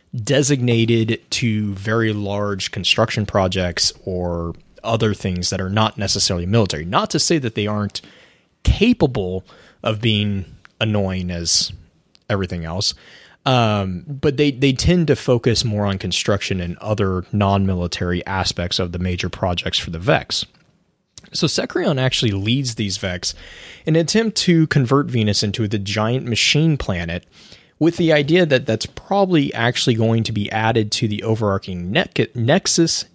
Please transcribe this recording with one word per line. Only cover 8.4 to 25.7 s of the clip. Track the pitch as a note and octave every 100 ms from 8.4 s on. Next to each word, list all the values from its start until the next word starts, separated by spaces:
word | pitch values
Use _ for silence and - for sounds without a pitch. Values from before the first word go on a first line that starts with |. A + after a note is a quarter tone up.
| _ _
capable | - - A3+ A#3+ D3+ A#2+ F#2 F#2 - - - _
of | - G#2
being | A2+ G#2 G#2 G2 E2+ - - -
annoying | A2+ G#2 F#2+ F#2 F2+
as | E2+ E2 - - - - _ _ _ -
everything | G2+ F#2 F2
else, | D#2+ F2 - - - - - _ C#3
um, | B2+ A2 G#2 F#2+ F2+ -
but | C#3 D#3 C3+
they, | D3
they | A#2+ C#3
tend | C3+ - F3 D#3
to | C3+
focus | - A#2+ B2+ A2
more | A#2 G#2 G2+
on | F#2+
construction | F#2 - - G2+ - F#2+
and | F2 E2+
other | G#2 G#2 G2 F#2 -
non-military | G2+ G2 G2 F#2+ F2+ F2 - F2+ F2+ -
aspects | F#2+ F2+ - F2 -
of | F2+
the | F2
major | F2+ F2+ F2+
projects | - F#2 F2 - -
for | -
the | E2
Vex. | G2+ D3+ - - - _ _ _ _ _ _ - -
So | - C3+
Sekrion | - - - F3 C3+
actually | C3 - A#2+
leads | G2 G#2 C3 C3
these | A2+ G#2 F#2
Vex | F#2+ F2 - - - - - - -
in | D#3+
an |
attempt | E3 G#3+ A3+ -
to | - E3 D#3
convert | C#3+ A#2+ C3+ A#2
Venus | A#2+ G#2+ G#2
into | G#2 F#2+
the | G#2+